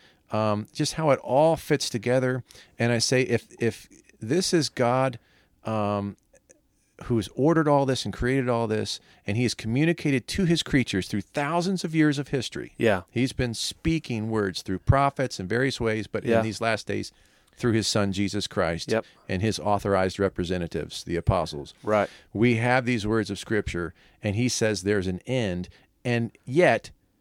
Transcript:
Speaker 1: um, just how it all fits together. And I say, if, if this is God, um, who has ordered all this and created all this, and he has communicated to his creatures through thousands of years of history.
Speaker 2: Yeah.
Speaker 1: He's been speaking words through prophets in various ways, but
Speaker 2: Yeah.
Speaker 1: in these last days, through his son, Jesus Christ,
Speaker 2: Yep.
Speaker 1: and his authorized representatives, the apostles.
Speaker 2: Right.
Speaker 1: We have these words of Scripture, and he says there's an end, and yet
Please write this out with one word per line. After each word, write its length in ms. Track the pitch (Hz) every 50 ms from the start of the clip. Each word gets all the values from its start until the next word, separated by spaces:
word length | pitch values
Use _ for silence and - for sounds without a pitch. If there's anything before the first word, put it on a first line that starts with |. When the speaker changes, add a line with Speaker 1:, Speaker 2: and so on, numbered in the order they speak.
| _ - _ _ _ - -
Speaker 1:
um, 340 | 107 110 107 104 104 107 - -
just 200 | - 151 - -
how 160 | - 160 151
it 100 | 135 -
all 340 | - - 120 135 156 165 160
fits 340 | - - - 151 135 - -
together. 540 | - 117 101 120 123 131 127 127 127 131 - _ - - - _ _ -
And 100 | 117 117
I 80 | 120 113
say, 240 | - - 131 127 127
if, 240 | - 117 113 - _ - -
if 280 | 117 113 - - - - - - _ _ _ -
this 320 | 110 107 139 180 190 - -
is 160 | 170 143 -
God, 520 | - - 123 120 123 131 131 135 120 - _ _ _ _ _ _ _ _ -
um, 520 | 110 110 107 104 101 104 101 98 101 98 _ _ _ _ - _ _ - _ _ _ _ _ _ _ _ - -
who 100 | - 123
has 120 | 113 95 - -
ordered 320 | - 131 160 170 160 156
all 180 | 151 143 143 139
this 200 | 131 131 - -
and 100 | 104 92
created 340 | - 120 123 135 135 127 123
all 200 | 120 117 117 107
this, 320 | 107 107 107 - - - _ _ _ _ -
and 100 | - 101
he 60 | 117 123
has 100 | 110 -
communicated 760 | - - 110 113 135 156 165 175 - - 156 139 127 - -
to 160 | - - 190
his 180 | 165 170 156 -
creatures 460 | - - 139 117 - - 98 87 -
through 140 | - 101 -
thousands 600 | _ - 147 143 143 165 175 170 190 196 175 -
of 100 | 175 156
years 280 | 165 151 151 139 143
of 80 | 135 -
history. 440 | - 135 113 - - - 58 - _ -
Speaker 2:
Yeah. 240 | - 110 101 92 - _
Speaker 1:
He's 220 | - 113 127 131 -
been 200 | - 127 120 113
speaking 800 | - - - - _ - 165 160 156 - - 123 110 107 113
words 320 | 110 110 101 98 85 - -
through 160 | - 95 90
prophets 600 | - - 139 139 139 139 - - 135 123 - -
in 80 | 95 87
various 320 | 110 120 131 135 123 -
ways, 260 | 120 113 107 110 98
but 180 | - - 107 -
Speaker 2:
Yeah. 140 | 123 113 113
Speaker 1:
in 60 | 110
these 160 | 113 101 -
last 260 | 113 113 110 107 -
days, 240 | - 104 101 98 - _ _ _ _ _ _ _ _ _
through 160 | - - 123 107
his 160 | 113 104 -
son, 240 | - 110 101 98 95
Jesus 340 | 95 101 95 101 104 92
Christ, 460 | - - 104 90 80 85 85 - - 110
Speaker 2:
Yep. 120 | 110 - - - _ _ -
Speaker 1:
and 140 | 104 92 101
his 160 | 113 95 -
authorized 600 | 76 104 104 98 - 104 98 95 95 95 - -
representatives, 840 | 98 95 - - 90 85 92 90 85 82 - 82 - 82 - - -
the 140 | - 90
apostles. 580 | 85 - - 98 90 80 78 78 73 69 - - _ -
Speaker 2:
Right. 260 | 104 107 104 101 - - - - _ -
Speaker 1:
We 240 | 98 113 123 120
have 280 | 113 117 123 123 131 127
these 200 | 120 123 110 95
words 220 | 104 110 110 104 -
of 120 | 101 -
Scripture, 520 | - - 113 104 95 - - 87 87 80 - _ _ _ _ _ -
and 140 | 107 98
he 120 | 110 123 123
says 340 | - - 113 110 107 92 90
there's 240 | 101 107 101 92 92
an 100 | 92 87 -
end, 420 | - 127 127 113 98 87 90 90 - - - _ _ _ _ -
and 260 | 120 120 117 117 104 - - -
yet 440 | - 127 165 180 147 117 107 - - - _ _ _ _ _